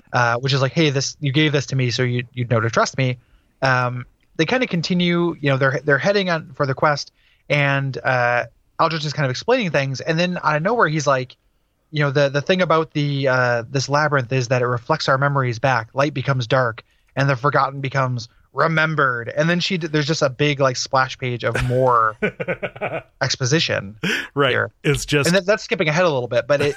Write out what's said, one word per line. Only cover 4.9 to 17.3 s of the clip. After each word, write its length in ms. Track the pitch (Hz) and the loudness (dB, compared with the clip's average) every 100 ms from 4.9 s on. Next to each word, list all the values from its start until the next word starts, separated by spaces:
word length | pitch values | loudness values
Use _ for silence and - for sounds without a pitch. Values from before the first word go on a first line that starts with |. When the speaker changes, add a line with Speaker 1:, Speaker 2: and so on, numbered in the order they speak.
| 180 175 175 170 165 | 0 2 2 0 0
Speaker 1:
you 100 | 143 | 0
know, 80 | 135 | 2
they're, 220 | 135 127 | 2 0
they're 140 | 147 139 | 0 2
heading 320 | 185 202 185 | 2 0 0
on 220 | 160 - | -4 -6
for 120 | 127 139 | -4 -4
the 80 | 135 | 0
quest, 360 | 156 143 - _ _ _ - | 0 0 -6 _ _ _ -4
and, 480 | 143 143 139 139 123 | 0 2 0 -2 -4
uh, 480 | 135 127 120 120 120 _ _ - | -2 0 2 0 -4 _ _ -2
Eldritch 260 | 160 160 151 | 0 0 -4
is 80 | |
kind 120 | 135 135 | -2 -2
of 60 | |
explaining 400 | 127 - 254 190 | -2 0 0 0
things, 300 | 143 135 131 | 0 -2 -4
and 180 | - 160 | -2 0
then 180 | 180 175 | 0 0
out 140 | 151 151 | -2 0
of 40 | |
nowhere, 260 | 175 240 175 | 0 2 2
he's 180 | 156 143 | 2 0
like, 280 | 135 127 - _ _ _ _ _ | 0 -2 -14 _ _ _ _ _
you 120 | 151 | -2
know, 100 | 143 | 0
"The, 180 | 139 139 | 2 2
the 120 | 143 | 0
thing 200 | 143 185 | 0 0
about 300 | 175 160 160 | 2 2 0
the, 360 | 151 147 139 135 | -2 -2 0 2
uh, 340 | 127 123 120 113 | 2 2 0 -2
this 180 | 135 127 | -4 0
labyrinth 420 | 143 151 143 117 | 0 2 0 0
is 180 | 131 117 | -2 0
that 120 | 127 | 0
it 60 | 123 | 0
reflects 420 | 123 - 156 - | -2 -2 -2 0
our 80 | 135 | 2
memories 400 | 143 139 123 117 | 2 0 0 0
back. 320 | 139 120 110 131 | 0 0 -2 -2
Light 180 | 147 | -2
becomes 320 | 135 127 131 110 | -2 -2 -2 0
dark, 380 | 135 123 113 - _ _ - | 0 0 -4 -16 _ _ -2
and 120 | |
the 60 | 139 | 0